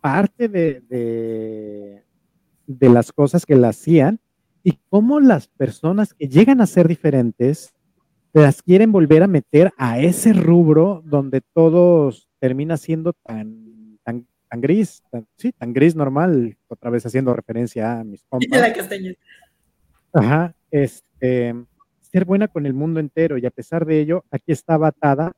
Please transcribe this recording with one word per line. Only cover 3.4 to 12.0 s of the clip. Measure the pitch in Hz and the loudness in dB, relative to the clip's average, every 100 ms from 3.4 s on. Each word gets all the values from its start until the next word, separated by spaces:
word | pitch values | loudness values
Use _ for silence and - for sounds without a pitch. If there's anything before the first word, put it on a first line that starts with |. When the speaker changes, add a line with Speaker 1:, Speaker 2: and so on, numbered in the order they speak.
| - | 2
Speaker 1:
que | |
la | 139 120 | 2 2
hacían | 104 - 165 139 220 _ _ _ _ | 0 0 2 2 -2 _ _ _ _
y | 185 - _ | -4 -4 _
cómo | 202 226 294 | 0 2 4
las | 269 180 - | 4 4 -2
personas | _ 131 - 156 196 208 | _ -6 -4 -4 -2 -4
que | _ 147 | _ -2
llegan | 131 226 269 | 2 4 4
a | 208 | 2
ser | - 165 | 2 2
diferentes | 165 160 135 120 - 123 151 - _ _ _ _ _ _ | 0 0 0 -2 -2 -2 -2 -10 _ _ _ _ _ _
las | 156 147 131 | 4 4 2
quieren | - 185 226 | 2 4 4
volver | 202 156 156 | 2 4 4
a | 190 | 4
meter | 165 - 147 180 - | 0 0 2 2 0
a | 127 117 | -6 -2
ese | 156 180 226 | -2 0 2
rubro | 196 165 170 165 151 175 190 160 | 2 4 4 4 4 2 -2 -4
donde | 143 139 131 - | -4 -2 -6 -4
todos | - 165 165 175 170 | 0 2 4 4 4